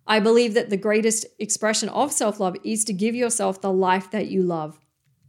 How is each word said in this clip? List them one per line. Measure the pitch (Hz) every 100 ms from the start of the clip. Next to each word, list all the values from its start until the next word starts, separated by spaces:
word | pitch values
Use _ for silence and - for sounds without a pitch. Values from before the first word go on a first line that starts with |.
| -
I | 220
believe | 214 233 240
that | 214 208
the | 196
greatest | 214 214 220 214 - -
expression | 214 - 214 220 214
of | - 285
self-love | - 226 208 185 185
is | 214 220 -
to |
give | 185 220
yourself | 240 240 226 196 190
the | 196
life | 190 185 185 190
that | 214 -
you | 190
love. | 180 170 151 - _ _ _ _